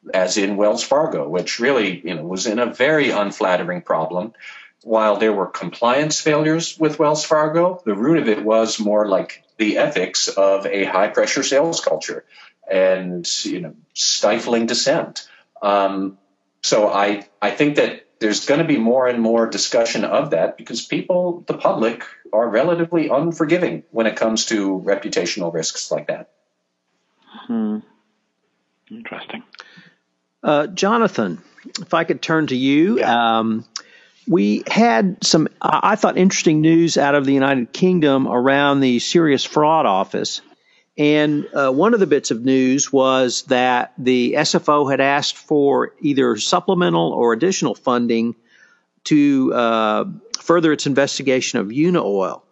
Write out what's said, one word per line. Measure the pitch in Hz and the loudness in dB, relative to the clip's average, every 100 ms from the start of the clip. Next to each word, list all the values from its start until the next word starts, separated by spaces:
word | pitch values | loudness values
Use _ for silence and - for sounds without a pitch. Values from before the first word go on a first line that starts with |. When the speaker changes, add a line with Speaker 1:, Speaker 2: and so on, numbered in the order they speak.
| - | -2
Speaker 1:
As | 95 92 107 | 0 0 0
in | 98 101 | 0 2
Wells | 104 113 | 2 2
Fargo, | - 135 156 - 73 | 2 2 2 -2 -4
which | 87 85 - | -4 -4 -2
really, | 123 135 101 87 80 | 0 2 0 -4 -8
you | |
know, | 85 | -8
was | 80 95 117 | -8 -6 -4
in | 107 | -2
a | 120 | -4
very | - 135 156 131 | 0 0 2 0
unflattering | 104 101 - 98 90 87 90 | 0 -4 -2 0 0 -2 -8
problem. | - 92 - 90 87 _ - - - _ | -4 -2 -2 -6 -8 _ -20 -20 -20 _
While | 113 110 107 101 | -2 0 2 2
there | 110 | 0
were | 101 87 | 0 -4
compliance | - 92 - 120 131 156 - | -6 -10 -2 0 0 0 -2
failures | 160 147 151 160 165 - | 0 0 2 0 -4 -2
with | 156 151 | -2 2
Wells | 151 151 | 0 0
Fargo, | - 156 151 160 180 185 | 0 0 2 2 0 -2
the | 113 | -6
root | 101 127 165 | -2 2 2
of | 117 | 2
it | 104 | -2
was | 104 110 110 - | 2 2 2 -2
more | 104 104 104 | 0 0 2
like | 92 87 - _ - | 0 -2 -14 _ -2
the | 107 101 | -2 2
ethics | - - 90 - - | 0 0 -4 -4 -4
of | - 98 98 95 | 2 2 2 -2
a | 98 | -2
high-pressure | 95 95 104 - 107 139 | -2 0 0 0 0 -2
sales | 135 - 165 165 | 0 0 0 -2
culture | - 80 - - _ - - _ - | -4 -4 -6 -12 _ -20 -20 _ -4
and, | 95 92 92 92 90 85 - | 0 2 0 -4 -8 -6 -6
you | - - | -6 -8
know, | 82 - _ | -10 -16 _
stifling | - - - 104 113 117 117 117 | -6 -4 0 0 0 0 -2 0
dissent. | 120 135 156 - - - - _ - | -2 0 0 -2 -10 -18 -20 _ -6
Um, | 104 101 98 98 98 95 _ _ _ _ | 0 2 0 -2 -6 -10 _ _ _ _
so | - 120 104 | -2 2 2
I, | 98 101 104 - _ | 0 -2 -4 -10 _
I | 104 | -6
think | - 147 147 | 0 0 2
that | 113 - _ _ | -2 -4 _ _
there's | 110 104 | -2 -2
gonna | - 147 | 0 0
be | 165 139 | 2 0
more | 113 127 127 | 2 2 2
and | 120 | 0
more | 113 117 113 | 0 2 0
discussion | 101 - 123 113 120 | -2 -2 0 0 -2
of | 98 107 156 | -2 -2 0
that | 82 92 - | -2 -2 -4
because | 117 117 | -12 -12
people, | - 151 180 180 180 170 - | -6 -8 -2 -2 -2 -6 -8
the | |
public, | 151 156 - 113 113 - - - | -2 -2 0 -2 -4 -14 -20 -4
are | 107 117 | -2 0
relatively | 104 165 170 165 170 151 | 0 0 0 -2 -2 0
unforgiving | 131 165 160 156 175 160 80 - | 0 -2 -2 0 0 -2 -6 -8
when | 113 113 | -2 -2
it | - | 0
comes | 113 110 - | -2 -2 -2
to | 110 98 95 | -2 -2 -2
reputational | 90 98 104 - 87 - 85 | -2 -2 -2 -4 -4 -4 -6
risks | 82 78 - - | -4 -6 -8 -6
like | 76 78 | -6 -6
that. | 82 - _ _ _ _ _ _ _ _ _ _ - - | -10 -10 _ _ _ _ _ _ _ _ _ _ -20 -6
Speaker 2:
Hmm. | 117 107 107 - _ _ _ _ _ _ _ _ _ _ | -4 -2 -4 -10 _ _ _ _ _ _ _ _ _ _
Interesting. | 113 113 113 - 226 - - - - - _ _ _ _ _ | -18 -16 -16 -14 -16 -18 -20 -20 -20 -20 _ _ _ _ _
Speaker 3:
Uh, | - 147 147 | 0 0 0
Jonathan, | 95 196 233 220 - 101 82 _ - - - | -2 0 2 0 0 -4 -6 _ -20 -16 -16
if | 175 | -4
I | 165 | -2
could | 165 - | 0 -4
turn | - 160 147 | 0 0 0
to | 127 | 0
you. | 135 143 175 240 | 2 4 4 2
Speaker 2:
Yeah. | - 120 117 113 | 2 2 2 2
Speaker 3:
Um, | 113 110 - - - - _ _ - | 0 -2 -6 -18 -18 -20 _ _ 0
we | 170 202 214 - | 2 2 0 0
had | - 233 226 196 180 | 2 4 4 0 -2
some, | - 170 151 _ | 0 2 0 _
I, | - 151 | -2 2
I | 185 208 | 2 2
thought, | 185 - | 0 4
interesting | 185 - - 156 | 2 4 2 4
news | 156 165 165 - | 4 4 4 2
out | 143 143 | 2 2
of | |
the | 135 | 2
United | 139 135 135 113 | 2 2 0 -2
Kingdom | - 185 180 151 135 127 | 0 2 4 4 2 2
around | 120 127 139 143 139 | 0 2 2 2 2
the | 135 120 | 2 0
Serious | - 175 160 131 | 0 0 2 0
Fraud | - - 151 160 | 0 0 2 2
Office. | 127 95 95 98 104 - _ _ _ _ _ - | 2 0 -2 -4 -8 -10 _ _ _ _ _ -2
And, | 147 151 151 147 - | 2 2 2 -2 -4
uh, | - 135 | -2 0
one | 131 196 | 2 2
of | 233 | 2
the | 185 | 2
bits | 143 - | 0 0
of | 113 | -2
news | 123 131 131 135 - | 2 2 2 0 0
was | 139 131 131 127 - | 2 2 2 0 -2
that | - 127 127 123 120 - | -2 0 2 0 -2 -4
the | 127 127 120 147 | 0 2 2 0
S | 151 | 0
F | 180 - | 0 2
O | 147 139 | 2 2
had | 135 | 2
asked | 135 143 143 - | 2 0 -2 -8
for | - 151 143 127 123 _ | -2 2 2 2 -2 _
either | 151 139 127 107 | -2 2 0 0
supplemental | - 180 - 180 175 170 165 | 0 -2 0 0 2 0 0
or | - 117 | 0 0
additional | 113 170 190 147 | 2 0 0 -4
funding | - - 123 120 113 117 117 _ _ _ _ _ _ | -4 -2 0 0 0 -2 -6 _ _ _ _ _ _
to, | - 151 143 139 131 | 0 4 4 4 2
uh, | 123 117 113 110 107 101 - - - | 0 0 0 0 0 -4 -8 -12 -12
further | - 170 160 | 0 2 4
its | 147 143 | 0 0
investigation | 135 139 - 135 131 120 123 | 0 0 -2 0 0 0 -4
of | 101 | -4
Unaoil. | 120 170 175 98 101 92 62 _ | 0 0 2 0 -2 -2 -6 _